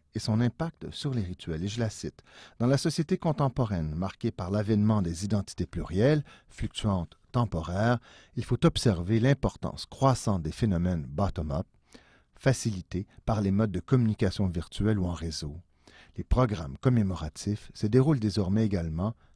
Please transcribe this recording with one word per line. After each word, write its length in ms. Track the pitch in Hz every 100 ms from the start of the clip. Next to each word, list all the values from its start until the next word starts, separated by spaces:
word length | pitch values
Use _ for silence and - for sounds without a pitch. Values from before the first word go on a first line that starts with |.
| _
et 40 | 110
son 220 | - 110
impact 500 | 120 - 165 - -
sur 200 | - 147
les 80 | 123
rituels. 420 | 90 87 - 80
Et 60 | 98
je 100 | 110
la 120 | 113
cite, « 320 | - 78 - - - - -
Dans 80 | 120
la 120 | 139
société 400 | 170 160 156 180
contemporaine, 760 | 170 147 139 139 110 92 78
marquée 360 | 76 92 - 117
par 200 | - 90
l'avènement 520 | 104 104 107 107 107
des 240 | 85 82 98
identités 400 | 104 95 - 90
plurielles, 580 | 85 76 90 131 151 - - _
fluctuantes, 720 | - 110 - 113 95 82 - _
temporaires, 680 | 123 113 80 80 92 113 123 - - -
il 120 | - -
faut 180 | 120
observer 560 | 165 - 123 85 87 113
l'importance 640 | 127 143 104 - - -
croissante 580 | - - 135 123 - 95
des 100 | 78
phénomènes 500 | - 113 85 90 87
bottom-up, 640 | 65 73 98 - 78 71 - _ _ - _ _ _
facilités 720 | - 139 127 120 95 - 90 104 - -
par 160 | 107
les 80 | 98
modes 220 | 98 110
de 80 | 90
communication 640 | - 131 113 104 95 - 95
virtuelle 520 | 85 - - 104 107
ou 60 |
en 80 | 90
réseau. 480 | 82 82 - 76 82 - _ _ - - -
Les 80 |
programmes 540 | - 120 123 98 76 -
commémoratifs 920 | 131 120 98 87 78 - 101 104 -
se 120 | - 107
déroulent 340 | 127 139 143
désormais 440 | 107 104 90 104
également, 500 | 110 95 82 78 101 - _